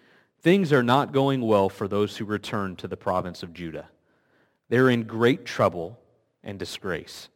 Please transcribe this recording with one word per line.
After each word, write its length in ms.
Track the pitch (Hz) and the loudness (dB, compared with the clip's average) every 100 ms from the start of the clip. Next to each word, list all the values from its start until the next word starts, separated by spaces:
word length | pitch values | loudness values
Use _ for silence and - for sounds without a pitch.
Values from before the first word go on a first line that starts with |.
| _ _ _ _ | _ _ _ _
'Things 320 | 160 196 170 | 2 4 4
are 80 | 143 | 4
not 300 | 120 135 135 | 4 4 2
going 300 | 135 135 135 | 2 2 0
well 280 | 113 104 98 | 2 4 2
for 180 | - 101 | -2 -4
those 300 | 101 104 - | -2 -2 -4
who 80 | 104 | -6
return 500 | 104 - 110 98 90 | -6 -4 -6 -6 -8
to 100 | 92 | -10
the 100 | 87 | -6
province 460 | - 92 90 85 | -2 -2 -4 -10
of 100 | 90 | -14
Judah. 360 | 82 85 76 - _ _ _ _ _ _ _ _ | -12 -12 -12 -16 _ _ _ _ _ _ _ _
They're 200 | 117 131 | 2 4
in 140 | 120 | 2
great 420 | 110 113 120 135 - | -2 2 2 2 -4
trouble 540 | - 101 87 82 120 _ _ _ _ | 0 0 0 -8 -14 _ _ _ _
and 140 | 110 98 | -14 -12
disgrace. 720 | 90 - 98 82 - - - | -12 -10 -6 -8 -8 -18 -20